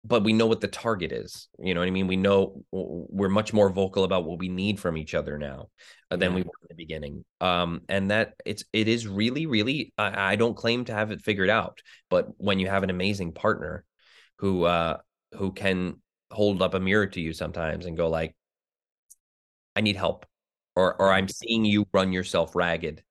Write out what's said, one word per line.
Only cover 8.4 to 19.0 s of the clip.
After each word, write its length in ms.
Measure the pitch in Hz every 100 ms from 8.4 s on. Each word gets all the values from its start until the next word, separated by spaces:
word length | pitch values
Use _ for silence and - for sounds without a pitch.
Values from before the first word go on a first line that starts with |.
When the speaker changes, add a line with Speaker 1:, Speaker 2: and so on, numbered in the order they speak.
| -
Speaker 1:
it's, 180 | 107 -
it 160 | 107 110
is 200 | 117 110
really, 400 | 98 113 135 160
really, 460 | 110 110 147 - -
I, 360 | 104 101 95
I 20 | 104
don't 200 | 117 104
claim 300 | 117 120 123
to 80 |
have 180 | 107 107
it 100 | 95
figured 280 | - 98 95
out, 300 | 110 87 - - - _
but 180 | 90 - -
when 220 | 101 95
you 80 | 92
have 160 | 98
an 60 | 95
amazing 400 | 90 95 101 85
partner 500 | 80 107 107 80 80 _ _ _ - _ _
who, 280 | 98 92 85
uh, 320 | 85 82 - _ _ _ -
who 140 | 95
can 500 | 90 98 92 90 - _ _ _
hold 300 | - 104 95
up 120 | 92 92
a 40 |
mirror 280 | 95 104 98
to 140 | 95
you 120 | 80
sometimes 520 | 80 78 78 80 80 87
and 120 | 82
go 120 | 82
like, 260 | 80 82 _ _ _ _ _ _ _